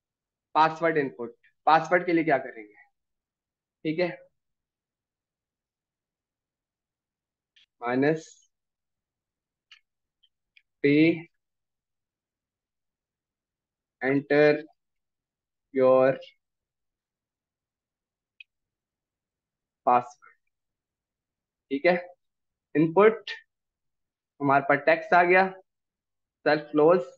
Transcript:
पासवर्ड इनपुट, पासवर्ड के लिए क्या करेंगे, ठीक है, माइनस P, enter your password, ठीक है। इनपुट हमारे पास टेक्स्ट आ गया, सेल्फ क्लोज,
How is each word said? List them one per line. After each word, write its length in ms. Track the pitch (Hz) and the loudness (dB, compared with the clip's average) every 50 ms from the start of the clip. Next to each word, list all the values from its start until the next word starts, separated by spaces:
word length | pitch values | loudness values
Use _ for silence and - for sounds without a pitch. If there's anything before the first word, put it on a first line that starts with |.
| _ _ _ _ _ _ _ _ _ _ - | _ _ _ _ _ _ _ _ _ _ 0
पासवर्ड 420 | 151 160 160 160 165 170 165 160 | 0 0 0 0 -2 -4 -2 -2
इनपुट, 380 | 151 139 131 - - 120 117 - _ _ _ _ _ _ | -2 -4 -6 -8 -12 -14 -16 -16 _ _ _ _ _ _
पासवर्ड 380 | 147 156 160 160 - 180 180 175 | 2 2 2 2 0 -2 -2 0
के 80 | 180 170 | -2 -2
लिए 100 | 165 147 | -2 0
क्या 140 | 156 139 | 0 -2
करेंगे, 360 | 127 127 120 113 113 104 104 _ _ _ _ _ _ _ _ _ _ _ _ _ _ _ _ _ _ _ _ _ _ - | -2 -4 -8 -18 -20 -20 -20 _ _ _ _ _ _ _ _ _ _ _ _ _ _ _ _ _ _ _ _ _ _ -8
ठीक 140 | 160 160 170 | -6 -4 -4
है, 100 | 180 170 - - - _ _ _ _ _ _ _ _ _ _ _ _ _ _ _ _ _ _ _ _ _ _ _ _ _ _ _ _ _ _ _ _ _ _ _ _ _ _ _ _ _ _ _ _ _ _ _ _ _ _ _ _ _ _ _ _ _ _ _ _ _ _ _ _ _ _ _ _ _ _ _ | -4 -4 -6 -10 -18 _ _ _ _ _ _ _ _ _ _ _ _ _ _ _ _ _ _ _ _ _ _ _ _ _ _ _ _ _ _ _ _ _ _ _ _ _ _ _ _ _ _ _ _ _ _ _ _ _ _ _ _ _ _ _ _ _ _ _ _ _ _ _ _ _ _ _ _ _ _ _
माइनस 580 | 120 120 123 131 139 151 160 160 165 - - _ _ _ _ _ _ _ _ _ _ _ _ _ _ _ _ _ _ _ _ _ _ _ _ _ _ _ - _ _ _ _ _ _ _ _ _ _ _ _ _ _ _ _ _ _ _ _ _ - | -6 -4 -2 0 0 0 -2 -4 -8 -16 -20 _ _ _ _ _ _ _ _ _ _ _ _ _ _ _ _ _ _ _ _ _ _ _ _ _ _ _ -20 _ _ _ _ _ _ _ _ _ _ _ _ _ _ _ _ _ _ _ _ _ -2
P, 100 | 143 147 151 160 165 165 160 165 - _ _ _ _ _ _ _ _ _ _ _ _ _ _ _ _ _ _ _ _ _ _ _ _ _ _ _ _ _ _ _ _ _ _ _ _ _ _ _ _ _ _ _ _ _ _ _ _ _ _ _ _ _ _ | 0 2 2 2 2 0 -2 -8 -18 _ _ _ _ _ _ _ _ _ _ _ _ _ _ _ _ _ _ _ _ _ _ _ _ _ _ _ _ _ _ _ _ _ _ _ _ _ _ _ _ _ _ _ _ _ _ _ _ _ _ _ _ _ _
enter 640 | 123 131 139 139 139 - 143 147 151 151 151 156 - - _ _ _ _ _ _ _ _ _ _ _ _ _ _ _ _ _ _ _ _ - | -4 -4 -4 -4 -2 0 2 2 4 2 2 0 -6 -14 _ _ _ _ _ _ _ _ _ _ _ _ _ _ _ _ _ _ _ _ -2
your 440 | 131 127 127 131 131 131 135 131 - - - _ _ _ _ _ _ _ _ _ _ _ _ _ _ _ _ _ _ _ _ _ _ _ _ _ _ _ _ _ _ _ _ _ _ _ _ _ _ _ _ _ - _ _ _ _ _ _ _ _ _ _ _ _ _ _ _ _ _ _ _ _ _ _ _ _ _ _ _ _ _ | 0 2 4 4 4 2 2 0 -4 -10 -20 _ _ _ _ _ _ _ _ _ _ _ _ _ _ _ _ _ _ _ _ _ _ _ _ _ _ _ _ _ _ _ _ _ _ _ _ _ _ _ _ _ -20 _ _ _ _ _ _ _ _ _ _ _ _ _ _ _ _ _ _ _ _ _ _ _ _ _ _ _ _ _
password, 480 | 123 123 123 - - - _ _ _ _ _ _ _ _ _ _ _ _ _ _ _ _ _ _ _ _ _ _ _ _ _ _ _ _ _ _ - | 0 0 0 -2 -6 -14 _ _ _ _ _ _ _ _ _ _ _ _ _ _ _ _ _ _ _ _ _ _ _ _ _ _ _ _ _ _ -10
ठीक 140 | 139 139 - | -6 -2 0
है। 100 | 175 180 175 - - - _ _ _ _ _ _ _ _ _ _ _ - | 0 0 -2 -4 -10 -20 _ _ _ _ _ _ _ _ _ _ _ -2
इनपुट 560 | 147 165 165 165 190 208 226 226 - - - - - - _ _ _ _ _ _ _ _ _ _ _ _ _ _ _ _ _ _ - | 0 0 0 2 2 2 2 2 -2 -6 -16 -16 -16 -20 _ _ _ _ _ _ _ _ _ _ _ _ _ _ _ _ _ _ -6
हमारे 240 | 143 139 135 143 139 - | -2 0 0 0 2 0
पास 100 | 143 139 - | -2 0 0
टेक्स्ट 280 | 160 165 165 - - 185 | 0 0 0 0 0 2
आ 100 | 175 180 | 2 2
गया, 240 | 175 185 185 190 190 190 - _ _ _ _ _ _ _ _ _ _ _ _ _ _ _ _ - | 4 2 2 2 0 -4 -12 _ _ _ _ _ _ _ _ _ _ _ _ _ _ _ _ -2
सेल्फ 220 | 147 151 151 151 - | -2 -2 -2 -4 -4
क्लोज, 280 | 147 151 147 165 180 180 - - - | -2 2 2 2 2 2 -2 -6 -16